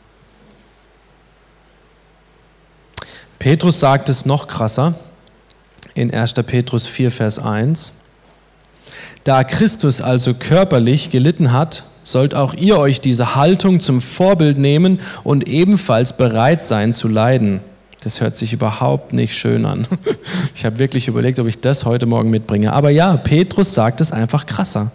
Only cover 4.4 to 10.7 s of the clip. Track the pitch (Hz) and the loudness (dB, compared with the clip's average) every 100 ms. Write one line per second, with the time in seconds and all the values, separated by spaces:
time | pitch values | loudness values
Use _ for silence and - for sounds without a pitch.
4.4 | - - 110 - 160 165 - _ _ _ | -4 -4 -4 0 -2 -2 -10 _ _ _
5.4 | _ _ _ - - - 117 104 117 - | _ _ _ -20 -12 -4 -2 -2 -2 -4
6.4 | 113 123 120 120 - - 123 120 110 - | -2 -2 -2 -4 -4 -2 -2 0 -4 -4
7.4 | 110 107 127 160 - - _ _ _ _ | -4 -2 -2 -2 -6 -14 _ _ _ _
8.4 | _ _ _ _ - - - - 143 131 | _ _ _ _ -20 -20 -20 -6 2 2
9.4 | 127 - 214 - 147 123 - 127 127 123 | 2 0 0 2 0 0 0 0 0 -4
10.4 | - 170 190 | 2 2 4